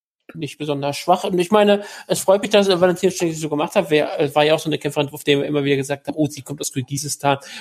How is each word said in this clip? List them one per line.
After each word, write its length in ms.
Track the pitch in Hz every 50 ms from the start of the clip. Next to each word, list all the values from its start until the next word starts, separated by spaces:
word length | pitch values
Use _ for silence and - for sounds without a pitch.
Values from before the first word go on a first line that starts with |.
| _ _ _ _ _ - -
nicht 260 | 165 156 135 - -
besonders 380 | 147 151 147 143 139 143 139
schwach. 280 | - - - 175 190 -
Und 120 | 202 190 175
ich 100 | 180 175
meine, 320 | 208 214 208 208 202 202 202 - - - -
es 140 | - 190 -
freut 200 | - - 190 202 208
mich, 100 | 240 -
dass 160 | 208 202 196
Valentina 420 | 190 170 180 185 175 175 - 185
Shevchenko 240 | 175 - 180 170 160
so 140 | 156 160 151
gemacht 260 | 147 147 156 165 -
hat. 160 | 214 185 160
Wer, 300 | 151 151 147 - - -
äh, 120 | 165 143 135
war 120 | 156 151
ja 100 | 151 156
auch 60 | 156
so 80 | - 160
eine 100 | 147 143
Kämpferin, 300 | - 151 143 156 147 139
auf 160 | - 151 -
der 140 | - 143 143
man 80 | 143
immer 180 | 151 147 147 139
wieder 100 | 139 143
gesagt 320 | 135 135 135 143 139 -
hat, 80 | - 143
oh, 120 | - 156 143
sie 140 | - - 127
kommt 180 | - 143 147
aus 120 | - - -
Kirgisistan, 680 | 143 127 - 135 139 151 147 - - - 143 139 131 - - - -